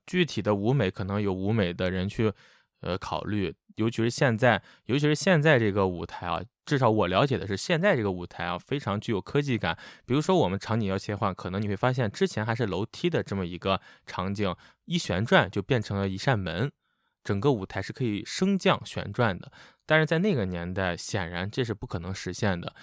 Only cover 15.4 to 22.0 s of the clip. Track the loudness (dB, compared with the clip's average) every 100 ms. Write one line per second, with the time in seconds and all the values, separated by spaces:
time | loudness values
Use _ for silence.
15.4 | 4 0 0 0 0 -2 -2 -2 0 0
16.4 | 0 -2 -4 -6 _ _ _ _ -4 0
17.4 | 2 0 -2 -6 -8 -4 -2 -2 -4 -2
18.4 | 0 2 2 0 -2 -8 -6 0 0 0
19.4 | -10 -20 -20 _ 2 2 4 2 2 0
20.4 | 0 -4 -4 0 0 -2 -4 -4 -4 -4
21.4 | -4 -2 -4 -4 -6 -8